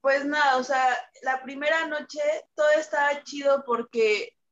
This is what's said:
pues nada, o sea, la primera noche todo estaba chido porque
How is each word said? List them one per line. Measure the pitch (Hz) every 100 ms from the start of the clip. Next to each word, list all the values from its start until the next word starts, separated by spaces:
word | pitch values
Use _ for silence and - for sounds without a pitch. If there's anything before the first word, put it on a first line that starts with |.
pues | 277 277 285
nada, | 302 285 254
o |
sea, | 254 262 254 247 - -
la | 262 262
primera | 254 277 294 320 320
noche | 302 294 302 294 311 - -
todo | 302 302
estaba | 311 294 285 285
chido | - 285 277 277 277
porque | 233 233 233 220 208 - _ _